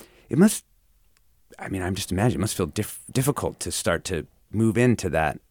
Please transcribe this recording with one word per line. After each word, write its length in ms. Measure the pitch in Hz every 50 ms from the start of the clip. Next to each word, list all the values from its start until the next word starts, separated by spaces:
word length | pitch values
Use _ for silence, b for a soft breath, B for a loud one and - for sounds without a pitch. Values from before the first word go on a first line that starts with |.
| b b b b b b
It 80 | -
must 260 | 139 190 220 - - - _ _ _ _ _ _ _ _ _ _ _ _ _ _ _ _ - - -
I 100 | - -
mean, 120 | 98 95
I'm 140 | 92 92 98
just 160 | 92 - -
imagining 280 | 92 92 107 123 90 -
it 20 |
must 140 | 92 104 -
feel 80 | - 92
diff-, 340 | 78 - - 104 - - - - -
difficult 480 | - 127 131 143 - - 98 76 - -
to 100 | - 87
start 320 | - - - - 85 80 -
to 200 | - 95 78 71 - _ _ _ _
move 260 | - 104 113 110 98
into 320 | 117 123 123 113 - - 90
that 300 | 76 80 78 73 - - _ -